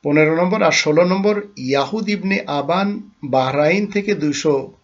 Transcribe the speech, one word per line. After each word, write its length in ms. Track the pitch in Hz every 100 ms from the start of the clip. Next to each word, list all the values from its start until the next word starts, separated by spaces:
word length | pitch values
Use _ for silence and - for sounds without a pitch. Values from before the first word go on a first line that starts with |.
পনেরো 300 | 147 147 156 160
নম্বর 180 | 180 214
আর 120 | 175 -
ষোলো 220 | 156 151
নম্বর 300 | 180 190 208 208 202 -
ইয়াহুদ 480 | 127 139 139 220 202
ইবনে 280 | 202 185 196 -
আবান 400 | 143 139 175 202 208 - _
বাহরাইন 600 | 139 131 131 139 151 190 202
থেকে 240 | 202 202
দুইশো 380 | 175 147 143 156 139 131 -